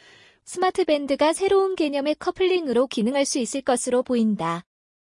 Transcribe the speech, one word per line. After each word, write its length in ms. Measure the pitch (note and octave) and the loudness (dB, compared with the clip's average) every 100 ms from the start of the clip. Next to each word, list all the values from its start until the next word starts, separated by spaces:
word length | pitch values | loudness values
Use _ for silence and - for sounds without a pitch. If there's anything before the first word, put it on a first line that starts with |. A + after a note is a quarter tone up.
| - - - _ - | -20 -20 -20 _ -12
스마트 400 | F4+ F#4 F4+ E4+ | -2 -2 0 2
밴드가 480 | D4 C#4 C4+ D4+ | 0 0 2 2
새로운 420 | D#4+ F#4+ G4 G4 F#4 | 2 2 2 2 0
개념의 380 | D4+ C#4+ C#4+ | -2 0 -2
커플링으로 720 | D4+ - F4+ F#4 F#4 D4+ A#3 C4 | -2 -2 0 2 0 0 0 0
기능할 400 | - A3 C#4 C#4 | 0 0 0 0
수 120 | D4 | -2
있을 220 | A3+ C#4 | -4 -4
것으로 420 | C4+ B3 - B3 | -2 -2 0 -2
보인다. 640 | B3+ A#3+ A3 G3+ E3 E3+ - _ _ _ | 0 0 0 0 -4 -6 -10 _ _ _